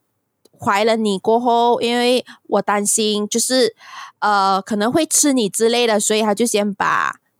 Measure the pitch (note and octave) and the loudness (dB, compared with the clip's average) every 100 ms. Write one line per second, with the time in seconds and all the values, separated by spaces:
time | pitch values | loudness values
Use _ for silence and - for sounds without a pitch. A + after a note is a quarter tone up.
0 | _ _ _ _ _ _ A#3 G3+ A3+ A3 | _ _ _ _ _ _ -2 0 0 0
1 | G#3+ F#3+ - A3+ B3 A#3 A#3+ A#3+ A#3 A#3+ | 0 -2 0 2 2 2 2 2 0 0
2 | A#3+ B3 - - - G3+ G3 G#3 G3+ - | 0 0 -4 -20 -4 -2 0 -2 -2 -2
3 | G#3+ G#3 G#3 A#3 - C4 A#3 - - - | 0 -2 -2 -4 0 0 0 -2 -20 -20
4 | - _ G#3 G3+ F#3+ F#3+ - G#3 A3 D#4+ | -20 _ 0 2 2 0 -2 -2 0 0
5 | D#4 - D4 C4 G3+ - A3+ A#3+ A#3+ G#3+ | 0 0 2 0 -2 0 0 2 0 0
6 | - G#3+ G#3+ G#3 A#3 G#3 G#3 G3 E3+ D#3+ | 0 0 0 0 0 0 -2 -2 -2 -2
7 | D2 - _ | -4 -6 _